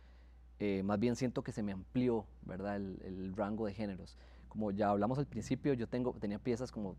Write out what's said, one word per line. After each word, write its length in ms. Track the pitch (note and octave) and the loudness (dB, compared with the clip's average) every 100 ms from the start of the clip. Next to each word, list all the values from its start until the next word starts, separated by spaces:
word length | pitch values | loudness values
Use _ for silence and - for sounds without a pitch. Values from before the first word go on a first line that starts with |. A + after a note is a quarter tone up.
| - - - - - - | -20 -20 -20 -20 -20 -2
Eh, 240 | G#2 G2 | 2 2
más 140 | F#2+ G#2 | 4 4
bien 180 | A#2+ A#2 | 4 2
siento 260 | B2+ B2 | 0 0
que 100 | B2+ | -4
se 100 | A#2+ | -2
me 100 | G#2 | -4
amplió, 520 | F#2+ - B2+ B2 A2+ G2+ - | -4 -2 2 4 2 0 -10
¿verdad? 340 | - F#2 G2+ G2+ | -10 -4 -2 -2
El, 240 | G2 F#2 | -4 -6
el 320 | F#2+ F#2 F#2+ F#2+ | -8 -6 -4 -2
rango 300 | G2+ G#2+ A2 | -2 0 -2
de 80 | |
géneros. 420 | G2+ G#2 F#2 F#2 - - - - | -2 -4 -6 -10 -16 -20 -20 -10
Como 220 | G#2+ G#2+ | -2 0
ya 200 | G2 G#2 | 4 4
hablamos 280 | G2+ G#2 C3 | 6 4 2
al 80 | C#3 | -2
principio, 460 | A2+ - C3+ D3 | -4 -2 0 2
yo 160 | B2+ A2 | 2 0
tengo, 260 | B2 B2 - | 0 0 -2
tenía 180 | G#2 G2+ | -4 -2
piezas 320 | C3 A#2 B2+ | 0 0 -2
como, 240 | A2+ G2+ | -4 -6